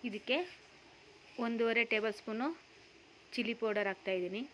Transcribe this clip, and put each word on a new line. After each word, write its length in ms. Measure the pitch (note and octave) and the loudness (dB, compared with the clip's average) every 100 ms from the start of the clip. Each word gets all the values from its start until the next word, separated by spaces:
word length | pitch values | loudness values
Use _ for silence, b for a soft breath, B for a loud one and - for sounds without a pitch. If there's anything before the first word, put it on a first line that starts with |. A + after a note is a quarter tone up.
ಇದಕ್ಕೆ 340 | B3 G#3 - C4+ F4+ - - - - - - - - - | -6 -6 0 0 0 -8 -20 -20 -20 -20 -20 -20 -18 -4
ಒಂದೂವರೆ 440 | A#3 A#3 A3+ A3+ | -2 2 2 4
ಟೇಬಲ್ 300 | A#3 A3 A3 | 4 2 2
ಸ್ಪೂನು 340 | G#3 - A3 C4+ E4 - - - - - - - | -2 -4 -2 -2 -4 -12 -20 -20 -20 -20 -20 -10
ಚಿಲ್ಲಿ 200 | - A3+ | -4 -2
ಪೌಡರ್ 340 | A#3 A3+ G#3 G3+ | 0 0 2 0
ಹಾಕ್ತಾಯಿದ್ದೀನಿ. 560 | F#3+ - F#3+ F3+ G3 C#4 | -2 0 0 0 -2 -6